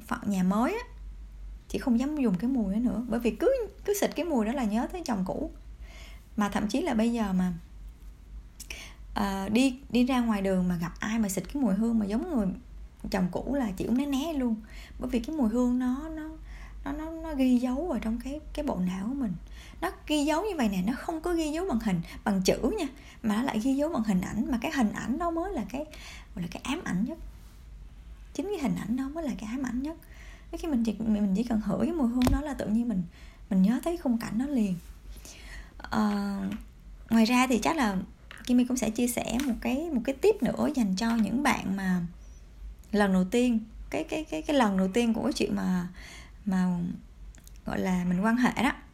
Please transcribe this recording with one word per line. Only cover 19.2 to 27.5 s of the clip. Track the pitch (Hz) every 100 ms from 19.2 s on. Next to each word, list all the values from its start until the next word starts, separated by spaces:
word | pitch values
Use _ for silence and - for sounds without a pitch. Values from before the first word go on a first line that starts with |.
| 226 165 - - - -
Nó | 349 359 -
ghi | 302 285
dấu | 311
như | 427 339
vậy | 220
nè, | 190 185
nó | 277
không | - 320
có | 349
ghi | 339 311
dấu | 311 381
bằng | 233
hình, | 226 175 170 -
bằng | - 190
chữ | 185 - 262 427
nha, | 285 - - -
mà | 220 208
nó |
lại | 254 220
ghi | 254
dấu | 269 302
bằng | 349
hình | 214 185
ảnh, | 180 - 311
mà | 247
cái | 294
hình | 285 208
ảnh | 196 - 294
đó | 349
mới | 330 370
là | 339 190
cái, | - 302 - - - - -
gọi |
là | 170
cái | - -
ám | 311
ảnh | - 180 247
nhất. | 330 - - -